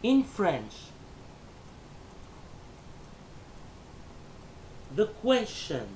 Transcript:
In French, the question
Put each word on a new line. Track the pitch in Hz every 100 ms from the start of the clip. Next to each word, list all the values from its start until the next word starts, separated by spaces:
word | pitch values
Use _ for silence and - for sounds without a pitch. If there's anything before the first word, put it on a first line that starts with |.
In | 233 269
French, | 262 - 185 139 107 - - - - - - - - - - - - - - - - - - - - - - - - - - - - - - - - - - - - - - - - - -
the | 135 214
question | - 247 254 214 - - 135 98